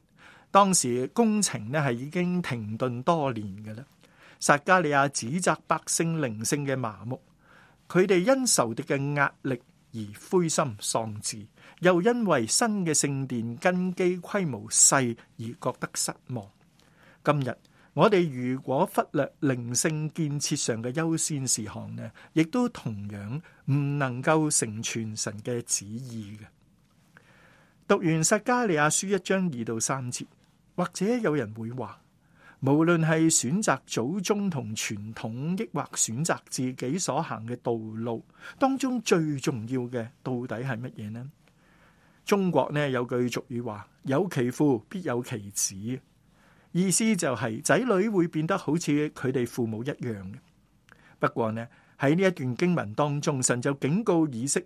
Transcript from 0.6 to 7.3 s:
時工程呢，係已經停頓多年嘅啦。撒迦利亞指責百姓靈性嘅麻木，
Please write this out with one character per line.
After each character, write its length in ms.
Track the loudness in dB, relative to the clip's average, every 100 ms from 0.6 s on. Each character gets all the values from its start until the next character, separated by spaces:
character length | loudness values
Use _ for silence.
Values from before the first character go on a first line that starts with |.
| 6
時 340 | 4 2 0 0
工 320 | 2 2 4
程 300 | 0 -2 -4
呢， 80 | 0
係 140 | 0
已 180 | -2 -4
經 320 | -2 0 0
停 340 | -2 -4 -4 -4
頓 260 | -2 -2
多 300 | 0 2 2
年 140 | -2 -6 -10
嘅 100 | -12
啦。 100 | -14 -16 _ _ _ -20 -4
撒 200 | 4 4
迦 220 | 6 4
利 100 | 4
亞 180 | 2 2
指 320 | 0 -4 -2
責 160 | 0 0 0
百 140 | -4 -2
姓 320 | -2 0 0
靈 240 | -2 -2
性 220 | -2 -2 0
嘅 100 | -2
麻 280 | -4 -8 -10
木， 140 | -10 _